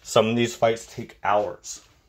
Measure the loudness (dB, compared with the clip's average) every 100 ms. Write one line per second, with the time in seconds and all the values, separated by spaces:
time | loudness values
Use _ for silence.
0 | 0 2 2 2 -2 0 0 0 -8 -16
1 | -16 -6 0 0 0 -8 -16 -18 _ _